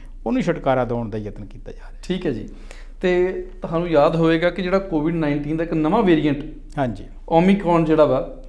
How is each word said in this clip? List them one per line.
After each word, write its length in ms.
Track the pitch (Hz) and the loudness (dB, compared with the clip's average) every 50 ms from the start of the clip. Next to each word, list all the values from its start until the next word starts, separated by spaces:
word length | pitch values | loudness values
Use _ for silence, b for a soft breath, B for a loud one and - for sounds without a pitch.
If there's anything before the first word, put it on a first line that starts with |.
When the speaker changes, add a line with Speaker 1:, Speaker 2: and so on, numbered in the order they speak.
| B B B B - | B B B B -4
Speaker 1:
ਉਹਨੂੰ 160 | 226 247 269 | -2 -2 0
ਛੁਟਕਾਰਾ 420 | 160 170 160 151 - 139 131 131 123 | 0 0 -2 0 2 2 2 2 2
ਦਿਵਾਉਣ 260 | 117 120 120 117 104 | 0 -2 -4 -4 -4
ਦਾ 80 | 107 107 | -6 -6
ਯਤਨ 260 | 104 101 - - - | -6 -8 -10 -10 -12
ਕੀਤਾ 280 | - - 113 - - | -14 -14 -16 -16 -16
ਜਾ 60 | - - | -16 -16
ਰਿਹਾ 80 | - | -16
ਹੈ। 120 | - - - | -16 -16 -12
Speaker 2:
ਠੀਕ 240 | - - 180 180 180 | -6 -4 -4 -2 -2
ਹੈ 40 | 156 | -4
ਜੀ। 180 | 117 110 - - B B B B B B B B B - | -4 -4 -6 -10 B B B B B B B B B -4
ਤੇ 420 | - 180 180 180 180 185 185 185 180 - - - | 0 0 2 2 2 0 -2 -4 -8 -12 -12 -12
ਤੁਹਾਨੂੰ 260 | - 160 170 165 175 170 | -8 -4 -2 -2 0 2
ਯਾਦ 280 | 160 143 143 170 165 | 4 6 6 6 4
ਹੋਵੇਗਾ 340 | 165 165 160 165 160 175 175 | 4 4 4 4 4 2 0
ਕਿ 120 | 175 - | 0 -2
ਜਿਹੜਾ 160 | 180 180 190 190 | -2 0 0 0
ਕੋਵਿਡ 360 | 190 - 160 151 147 165 165 | 0 0 -2 0 0 0 0
ਨਾਈਨਟੀਨ 420 | 165 156 147 143 147 143 147 160 | 0 0 0 0 -2 -2 -2 -2
ਦਾ 80 | 160 170 | -2 -2
ਇੱਕ 80 | - | -2
ਨਵਾਂ 300 | 170 160 151 156 196 240 | 0 0 2 2 2 4
ਵੇਰੀਐਂਟ 420 | 220 180 165 151 147 151 139 143 - - - - - - - 147 | 4 4 4 4 4 2 0 0 -4 -10 -12 -14 -14 -10 -4 -2
Speaker 1:
ਹਾਂਜੀ। 260 | 135 120 104 - - - - - - - | -2 -2 -2 -6 -10 -14 -16 -14 -4 2
Speaker 2:
ਓਮੀਕਰੌਨ 560 | 165 165 180 190 202 196 165 170 170 165 160 | 4 4 6 6 4 4 4 2 2 2 4
ਜਿਹੜਾ 200 | 156 156 156 147 | 4 6 6 6
ਵਾ, 380 | 131 127 139 143 - - - - | 6 4 0 -2 -4 -10 -14 -10